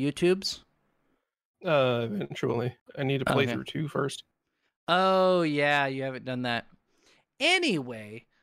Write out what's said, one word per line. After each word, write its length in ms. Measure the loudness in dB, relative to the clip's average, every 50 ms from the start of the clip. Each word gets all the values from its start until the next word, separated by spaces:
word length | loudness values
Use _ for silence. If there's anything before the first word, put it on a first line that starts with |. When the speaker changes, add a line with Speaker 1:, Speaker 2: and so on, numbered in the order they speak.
| 0 -2
Speaker 1:
YouTubes? 480 | 0 2 2 2 2 2 0 -4 -6 -8 -12 _ _ _ _ _ _ _ _ _ _ _ _ _ _ _ _ _ _ _ -2
Speaker 2:
Uh, 420 | 0 2 4 4 4 2 0 -2 -2
eventually. 680 | -4 -6 -6 -8 -6 -4 -2 -2 0 0 -2 -4 -6 -8 _ -16 -8 -4
I 60 | -2
need 160 | -2 -2 -2
to 60 | -2
play 180 | 0 0 0 0
Speaker 1:
Okay. 100 | 0 -2
Speaker 2:
through 100 | -4 -6
two 220 | -8 -6 -6 -6 -4
first. 360 | -4 -4 -4 -4 -6 -8 -14 _ _ _ _ _ _ _ _ _ _ _ _ 0
Speaker 1:
Oh, 540 | 0 2 4 4 4 4 4 4 4 4
yeah, 460 | 2 2 2 2 2 2 2 2 2 0
you 160 | -2 -4 -4
haven't 200 | -6 -6 -8 -8
done 200 | -6 -4 -4 -2
that. 240 | -2 -2 -4 -4 -8 -14 _ _ _ _ _ _ _ _ _ _ _ _ -2
Anyway, 840 | 2 2 2 4 2 2 0 0 -2 -6 -10 -12 -12 -14 -14 -16 -16 _ _ _